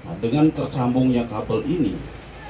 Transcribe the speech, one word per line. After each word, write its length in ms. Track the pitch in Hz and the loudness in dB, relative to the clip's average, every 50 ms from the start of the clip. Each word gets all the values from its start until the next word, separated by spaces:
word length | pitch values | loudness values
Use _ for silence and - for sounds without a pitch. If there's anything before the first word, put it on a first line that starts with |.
| - | -10
Nah, 140 | - - - | -10 -8 -4
dengan 300 | 110 117 123 151 156 156 | -2 0 4 6 4 4
tersambungnya 720 | 147 147 - - - 135 123 123 123 131 131 127 120 120 117 - | 4 2 -6 -4 -2 0 0 2 4 4 4 4 4 2 0 -2
kabel 340 | 107 107 - - 110 110 - | -4 -6 -4 -2 -2 -2 0
ini, 300 | - 165 180 135 98 90 - - - - - - - - - - | 0 0 2 0 0 -2 -4 -10 -12 -14 -16 -16 -16 -18 -16 -14